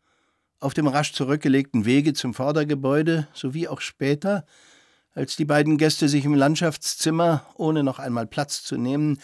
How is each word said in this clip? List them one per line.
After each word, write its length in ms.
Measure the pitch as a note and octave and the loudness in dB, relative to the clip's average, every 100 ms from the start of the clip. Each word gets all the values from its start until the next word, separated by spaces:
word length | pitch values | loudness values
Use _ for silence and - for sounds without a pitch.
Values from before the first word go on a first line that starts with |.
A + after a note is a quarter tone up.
| _ _ _ _ _ _ | _ _ _ _ _ _
auf 140 | - | -6
dem 140 | D#3 D3+ | 0 0
rasch 260 | C#3 D3 | 2 -2
zurückgelegten 720 | - C3 D3+ D3 C3+ C#3 A#2+ G#2+ | -2 -2 0 2 2 2 0 2
Wege 260 | C3+ D3+ | 4 2
zum 220 | - B2+ | 0 -4
Vordergebäude, 960 | A2+ C3 D#3 D3 C#3+ C3 C#3+ D#3+ E3 D3 | -4 -2 0 0 -2 0 0 2 0 -2
sowie 360 | - C3 D3+ E3 | -6 -8 -6 -6
auch 100 | E3 | -8
später, 640 | - - C3+ D3 G3 G3+ - _ _ _ _ _ _ | -10 -4 -2 0 0 -2 -4 _ _ _ _ _ _
als 240 | - C3+ - | -8 -6 -4
die 80 | D3+ | 0
beiden 320 | D3 D3 D3+ | 2 4 4
Gäste 320 | D#3 - D3 | 2 2 2
sich 160 | D3 C#3+ | 2 2
im 80 | |
Landschaftszimmer, 1120 | C#3+ C#3 D#3+ E3+ D3 - - D#3+ E3 E3+ D3+ - - | 4 4 2 0 -2 -6 -4 -2 2 2 2 -2 -4
ohne 280 | D#3+ D#3 | 0 2
noch 160 | C#3 B2+ | 0 -2
einmal 280 | C#3 A#2+ A2 | -4 -4 -4
Platz 360 | - C#3+ - | -4 -6 -6
zu 140 | - C3 | -8 -4
nehmen, 440 | B2 C#3+ D3+ C#3 | -2 0 0 -2